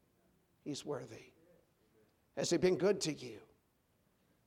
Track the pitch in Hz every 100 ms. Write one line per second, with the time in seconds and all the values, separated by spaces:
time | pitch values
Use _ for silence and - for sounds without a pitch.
0 | _ _ _ _ _ _ - 139 - 139
1 | 117 107 - - - - _ _ _ _
2 | _ _ _ - - 170 180 170 185 156
3 | 156 143 123 104 - _ _ _ _ _
4 | _ _ _ _